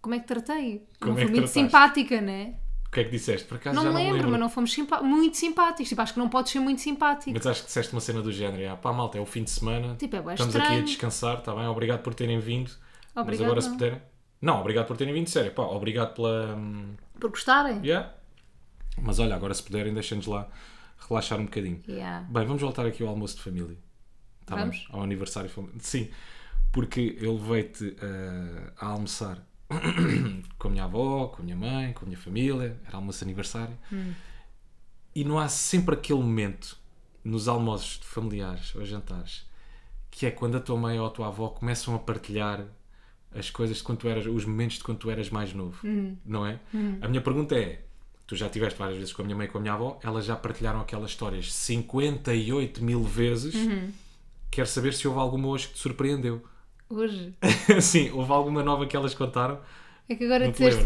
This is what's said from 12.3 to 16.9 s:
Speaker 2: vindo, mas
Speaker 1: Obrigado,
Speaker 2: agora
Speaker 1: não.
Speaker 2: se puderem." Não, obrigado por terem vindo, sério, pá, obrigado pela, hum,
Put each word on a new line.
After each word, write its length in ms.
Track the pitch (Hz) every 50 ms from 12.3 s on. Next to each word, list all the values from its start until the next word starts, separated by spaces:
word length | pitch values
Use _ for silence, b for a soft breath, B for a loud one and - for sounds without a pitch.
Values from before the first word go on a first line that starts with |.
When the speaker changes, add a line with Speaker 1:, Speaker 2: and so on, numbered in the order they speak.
| 117 113
Speaker 2:
vindo, 300 | 107 117 120 127 127 127 - b b b b b b b b
mas 80 | 240 117
Speaker 1:
Obrigado, 220 | - 110 107 113
Speaker 2:
agora 160 | 233 240 247
Speaker 1:
não. 60 | -
Speaker 2:
se 20 | 247
puderem." 280 | - 123 120 120 123 135 - - - - _ _ _ _
Não, 200 | - 160 147 101
obrigado 240 | 92 101 107 117 113
por 100 | - 120
terem 160 | 117 139 139
vindo, 160 | 147 165 170
sério, 240 | 165 - 156 117 95 -
pá, 100 | - 117
obrigado 500 | 80 95 101 101 110 107 120 113 - -
pela, 420 | - 117 113 113 113 110 107 107
hum, 380 | 107 107 104 104 104 101 101